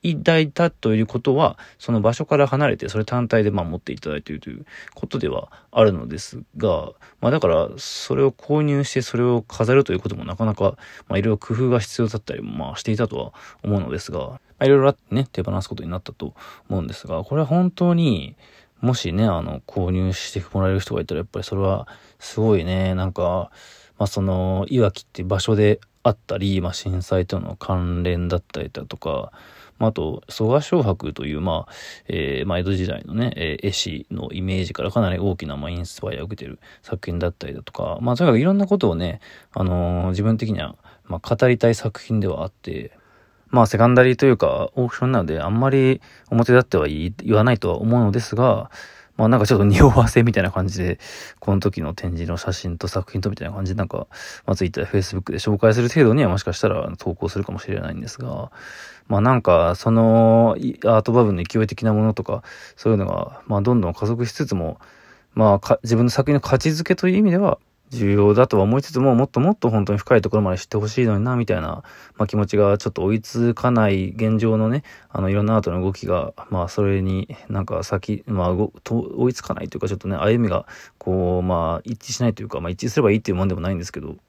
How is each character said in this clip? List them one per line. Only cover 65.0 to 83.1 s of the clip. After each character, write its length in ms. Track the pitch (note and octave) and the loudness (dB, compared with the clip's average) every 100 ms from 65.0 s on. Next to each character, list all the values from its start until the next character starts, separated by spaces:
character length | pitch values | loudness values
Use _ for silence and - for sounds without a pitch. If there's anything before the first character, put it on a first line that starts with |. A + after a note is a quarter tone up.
| - _ _ | -20 _ _
ま 220 | - A2 G2+ | 2 4 4
あ、 40 | |
か-、 180 | - - | 2 0
自 140 | A#2 A#2 | 2 2
分 80 | A#2+ | 4
の 40 | |
作 220 | - C3+ | 2 2
品 40 | C#3+ | 0
の 40 | |
価 180 | - C3+ | 2 0
値 120 | D#3+ | 2
づ 140 | D#3 | -2
け 120 | E3 F#3 | -2 0
と 140 | F#3 | 2
い 60 | F#3 | 4
う 20 | |
意 60 | |
味 80 | G#3+ | 4
で 60 | F3 | 4
は、 220 | G3+ - _ _ _ | 2 0 _ _ _
重 220 | B2 G2+ | -2 2
要 200 | G2+ G2+ | 6 6
だ 140 | G#2 C3 | 6 6
と 80 | G#2+ | 4
は 80 | |
思 160 | G2 B2+ | 4 2
い 20 | |
つ 120 | C#3 | 0
つ 60 | C#3+ | 2
も、 140 | C3+ A#2+ | 4 4
も 100 | C#3 | 2
っ 20 | |
と 120 | - | 2
も 100 | D#3 | 2
っ 40 | A3 | 2
と 120 | B2 | 2
本 140 | A2 | 2
当 80 | G2+ | 0
に 80 | G#2 | -2
深 160 | - B2 | 4 2
い 60 | |
と 80 | G2+ | 4
こ 80 | G#2+ | 0
ろ 60 | |
ま 80 | G2+ | 0
で 60 | F#2 | -2
知 60 | |
っ 40 | - | -4
て 100 | A2 | -4
ほ 100 | G#2+ | -4
し 160 | A#2 | 0
い 20 | A#2+ | 0
の 120 | G#2 | 2
に 80 | A#2 | 0
な、 100 | B2 | -2
み 100 | A2+ | -2
た 120 | F#2+ | -2
い 40 | |
な、 220 | D#2+ D#2+ - - - - | -4 -8 -12 -20 -20 -6
ま 80 | |
あ、 40 | G#2+ | -2
気 100 | G#2+ | 0
持 80 | G2+ | 0
ち 100 | G#2 | 4
が 220 | G2+ G2+ | 4 4
ち 100 | - | 0
ょ 20 | |
っ 40 | |
と 100 | - | -2
追 100 | F#2 G#2+ | 0 0
い 60 | |
つ 320 | A2 A#2+ A#2 | -2 0 0
か 160 | A2+ B2+ | 2 0
な 200 | A#2+ G#2+ | 2 2
い 220 | G2 F#2 | 2 -2
現 280 | G#2 A2 A2 | -2 0 2
状 160 | A2+ A2 | 2 2
の 140 | A2 | 2
ね、 140 | C#3 - - _ | -2 -6 -20 _
あ 100 | - | -4
の、 100 | F#2+ | 0
い 40 | |
ろ 100 | G2+ | 0
ん 20 | G#2 | 2
な 100 | A2 | 2
ア 20 | |
ー 40 | |
ト 100 | F2 | 0
の 100 | F2 | -2
動 100 | F#2 | -2
き 160 | F#2+ - | -4 -2
が、 260 | F2+ C#2+ - - | -2 -2 -10 -6
ま 140 | F#2+ | -4
あ、 40 | F2 | -4
そ 160 | - G2+ | -2 0
れ 160 | G2 | 0
に 260 | F#2+ F#2+ - - - | 0 -2 -6 -12 -8
な 120 | G2+ | -6
ん 40 | F#2+ | -4
か 180 | - | -6
先、 400 | G2 G2 - - - | -4 -6 -4 -8 -4
ま 180 | G2+ F2 | -2 0
あ、 80 | |
ご-、 180 | F2+ G#2 - - | 0 -2 -4 -4
と-、 100 | A#2 - - | -4 -4 0
追 120 | B2 | 0
い 40 | |
つ 80 | B2+ | 0
か 120 | - | -8
な 80 | - | -8
い 60 | F2 | -8
と 80 | F#2 | -6
い 40 | |
う 20 | |
か、 80 | G2 | -6
ち 40 | |
ょ 20 | G2 | -6
っ 20 | |
と 100 | F#2+ | -4
ね、 80 | F2+ | -2
歩 260 | F#2 A#2+ | 2 2
み 80 | A2+ | 2
が、 160 | - - - - _ | 0 -4 -20 -20 _
こ 400 | - F#2 F2+ F2+ | -4 0 0 0
う、 20 | |
ま 380 | F2+ F2 E2 E2 | 0 0 0 -4
あ、 20 | |
一 280 | - A2+ - | -6 -12 -8
致 20 | |
し 80 | - | -2
な 80 | A#2+ | -2
い 40 | |
と 80 | A2 | -2
い 40 | G#2 | -8
う 20 | |
か、 140 | - | -8
ま 60 | E2+ | -8
あ、 20 | |
一 160 | F2+ - | -6 -4
致 40 | |
す 60 | C3 | 2
れ 60 | |
ば 80 | A2+ | 4